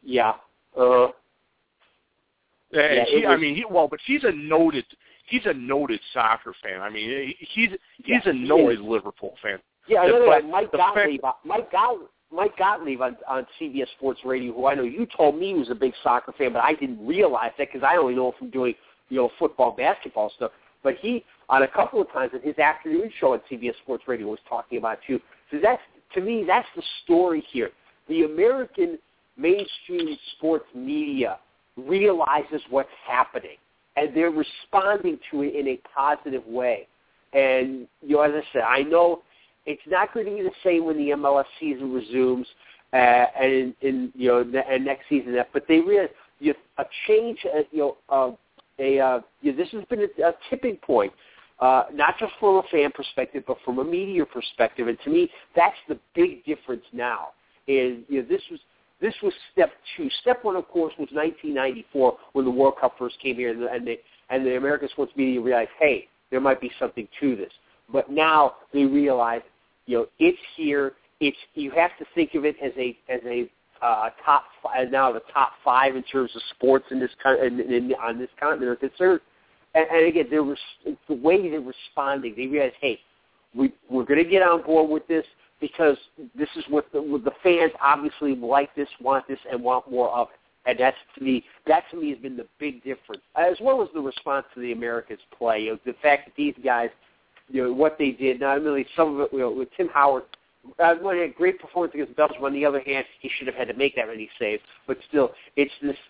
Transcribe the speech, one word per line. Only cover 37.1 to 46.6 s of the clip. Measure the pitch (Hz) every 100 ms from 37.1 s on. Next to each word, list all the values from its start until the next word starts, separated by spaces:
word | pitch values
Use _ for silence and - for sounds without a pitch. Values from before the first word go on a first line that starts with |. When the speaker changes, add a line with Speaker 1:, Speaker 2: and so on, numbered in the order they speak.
| _ _
Speaker 1:
And, | 139 139 262 262 - 120 _
you | 143 147
know, |
as | 151
I | 151 -
said, | 127
I | 113 127
know | 143 165 175 170 _ _ _ _ -
it's | 147 -
not | 185 202
going | 240 208
to | 208
be |
the | 190 -
same | 190 170
when | 165 151
the | 143
M | 147
L | 143 139
S | 135 -
season | 156 131 135
resumes, | 127 107 127 127 123 127 _ _ - _
uh, | 131
and | 123 120 123 131 131
in, | 131 127 123
in, | 135 131 127
you | 131 127
know, | 123
ne-, | 120 127 135
and | 131
next | 135 139 -
season. | 147 123 123 120
But | 143 -
they | 160
realize, | 170 202 180 - _ _
you | 147
know, | 143